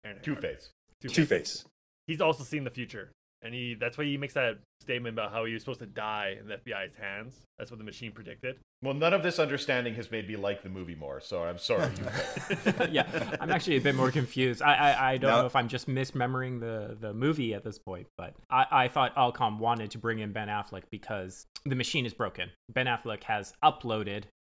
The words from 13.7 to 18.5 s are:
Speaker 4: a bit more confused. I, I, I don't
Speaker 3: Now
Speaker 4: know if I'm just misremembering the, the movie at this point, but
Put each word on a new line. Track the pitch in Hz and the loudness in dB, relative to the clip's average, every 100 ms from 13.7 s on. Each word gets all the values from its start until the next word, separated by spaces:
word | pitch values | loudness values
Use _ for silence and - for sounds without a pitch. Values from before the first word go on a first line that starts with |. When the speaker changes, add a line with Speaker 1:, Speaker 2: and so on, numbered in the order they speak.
| 139 | 4
Speaker 4:
a | |
bit | 135 | 6
more | 135 127 | 4 4
confused. | 151 127 - 127 117 | 4 0 2 2 4
I, | 147 143 143 | 4 6 6
I, | 135 131 | 6 4
I | 131 | 4
don't | 135 | 6
Speaker 3:
Now | 117 | 6
Speaker 4:
know | 120 | 6
if | |
I'm | - 127 | 2 0
just | 127 - | -2 -2
misremembering | 131 131 135 123 127 127 123 | -2 -2 0 0 0 -4 -6
the, | 113 113 107 110 | -6 -6 -8 -8
the | 110 | -8
movie | 107 135 151 117 | 0 0 2 0
at | 104 | -2
this | 107 98 | -6 -10
point, | - 90 87 - | -10 -10 -10 -12
but | 87 - - | -14 -14 2